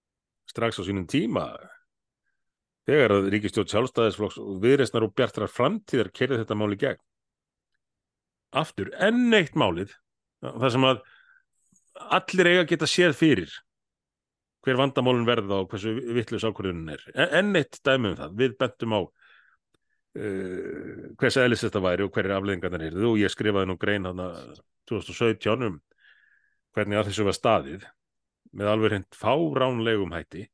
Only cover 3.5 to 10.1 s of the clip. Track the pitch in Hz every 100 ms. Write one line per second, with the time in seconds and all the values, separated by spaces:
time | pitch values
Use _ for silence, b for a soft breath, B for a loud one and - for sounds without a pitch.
3.5 | - 95 104 127 - 113 98 101 - 104
4.5 | 95 113 139 120 117 110 - 117 - 101
5.5 | - 127 214 - 127 95 - 131 123 110
6.5 | 104 104 101 139 - _ _ _ _ _
7.5 | _ _ _ _ _ _ _ _ _ _
8.5 | 131 156 - 95 - 196 240 240 214 160
9.5 | 165 110 85 104 - _